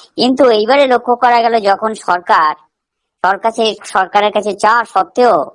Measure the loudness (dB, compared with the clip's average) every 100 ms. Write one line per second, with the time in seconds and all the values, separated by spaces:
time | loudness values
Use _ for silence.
0 | -12 -4 0 2 2 2 2 2 2 0
1 | -2 0 0 2 0 0 0 -2 -4 -6
2 | -4 -2 0 2 0 -4 _ _ _ _
3 | _ _ -4 -2 -2 -2 -4 -4 -6 -4
4 | 0 0 0 -2 -4 -2 0 0 -2 -4
5 | -2 0 2 2 -2